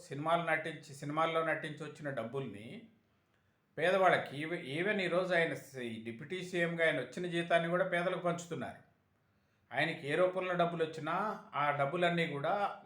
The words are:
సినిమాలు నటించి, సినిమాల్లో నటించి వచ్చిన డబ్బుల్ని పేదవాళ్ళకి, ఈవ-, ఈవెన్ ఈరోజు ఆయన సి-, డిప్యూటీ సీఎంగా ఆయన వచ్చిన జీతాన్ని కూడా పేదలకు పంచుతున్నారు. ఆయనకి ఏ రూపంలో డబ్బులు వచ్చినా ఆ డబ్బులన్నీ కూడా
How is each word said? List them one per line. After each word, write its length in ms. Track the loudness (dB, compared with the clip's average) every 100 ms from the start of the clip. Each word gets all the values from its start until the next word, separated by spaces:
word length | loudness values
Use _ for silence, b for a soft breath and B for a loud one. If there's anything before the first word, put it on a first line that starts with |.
| -8
సినిమాలు 360 | -4 2 2
నటించి, 520 | 4 0 0 -8 -12 -10
సినిమాల్లో 500 | -4 0 2 2 0
నటించి 380 | -2 -4 -8
వచ్చిన 260 | -12 -10 -8
డబ్బుల్ని 720 | -6 -4 -4 -6 -10 -12 -16 -18 _ _ _ _ _ _ _ _ 0
పేదవాళ్ళకి, 600 | 2 6 6 4 2 -6
ఈవ-, 260 | -4 -6
ఈవెన్ 380 | -4 -2 0 0
ఈరోజు 340 | 2 2 4 4
ఆయన 180 | 2
సి-, 500 | -2 -10 -8 -8 -8
డిప్యూటీ 400 | -10 -10 -8 -8
సీఎంగా 420 | -4 0 0 4 2
ఆయన 140 | 2
వచ్చిన 280 | -2 -6 -2
జీతాన్ని 420 | -2 2 2 4
కూడా 160 | 0 2
పేదలకు 340 | 0 0 0
పంచుతున్నారు. 600 | -2 -2 -6 -8 -8 -10 -20 _ _ _ _ _ _ _ -6 0
ఆయనకి 340 | 0 0 0
ఏ 60 | 4
రూపంలో 380 | 4 2 0
డబ్బులు 300 | 2 2 2
వచ్చినా 600 | -2 -2 -2 -2 -2 -4 -4 0
ఆ 160 | 2
డబ్బులన్నీ 560 | 4 2 4 2 4 0
కూడా 540 | 0 0 2 0 -4